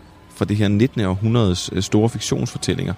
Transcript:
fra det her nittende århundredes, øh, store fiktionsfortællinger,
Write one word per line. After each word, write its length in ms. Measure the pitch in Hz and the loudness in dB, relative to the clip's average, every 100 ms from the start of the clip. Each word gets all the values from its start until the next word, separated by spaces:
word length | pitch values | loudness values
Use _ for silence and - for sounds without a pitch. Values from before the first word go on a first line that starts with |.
| - - - | -20 -20 -12
fra 100 | - | -6
det 120 | 98 104 | -2 2
her 120 | 101 | 2
nittende 400 | 104 131 117 95 | 4 2 0 -2
århundredes, 640 | 95 110 120 101 90 - | 0 2 2 2 0 -2
øh, 100 | 92 | -4
store 260 | 101 107 113 | 0 2 2
fiktionsfortællinger, 840 | 113 - 131 123 - - 87 90 | -2 -4 -4 -4 -6 -4 -2 -4